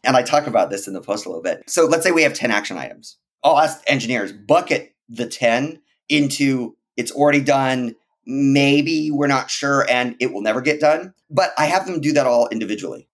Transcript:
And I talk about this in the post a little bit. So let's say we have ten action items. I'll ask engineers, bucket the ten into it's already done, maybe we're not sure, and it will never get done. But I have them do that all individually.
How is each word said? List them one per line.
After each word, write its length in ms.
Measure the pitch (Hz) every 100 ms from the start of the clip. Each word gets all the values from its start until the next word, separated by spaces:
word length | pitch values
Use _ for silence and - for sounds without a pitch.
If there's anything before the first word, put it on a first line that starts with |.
And 140 | - 127
I 40 |
talk 260 | 120 147 143
about 220 | 113 90
this 160 | 98 -
in 80 |
the 80 | 95
post 240 | - 101 -
a 40 |
little 120 | 85
bit. 220 | 90 - -
So 180 | - 160
let's 180 | 165
say 80 | 165
we 120 | 170
have 100 | 147
ten 180 | - 123
action 260 | 104 - 87
items. 400 | 62 - - - _ _
I'll 160 | 143 151
ask 240 | 156 - -
engineers, 460 | 135 113 123 98
bucket 600 | 101 101 165 180 147 - _ _
the 200 | 117 117
ten 540 | - 120 120 147 - _ _ _
into 680 | 147 143 139 139 131 117 _ _ -
it's 160 | 120
already 260 | - 147 143
done, 560 | 135 135 131 127 120 113 _ _ -
maybe 840 | 135 139 139 139 147 156 160 151
we're 160 | 143 143
not 220 | 135 -
sure, 400 | - 143 139 -
and 260 | 123 123 120
it 140 | -
will 80 | 135
never 180 | 110 117
get 220 | 139 151
done. 320 | 151 160 185 _ _
But 240 | 151 180 -
I 80 | 151
have 220 | 180 185
them 140 | 170
do 100 | 151
that 140 | 151 127
all 220 | 120 120
individually. 580 | 110 104 104 90 - _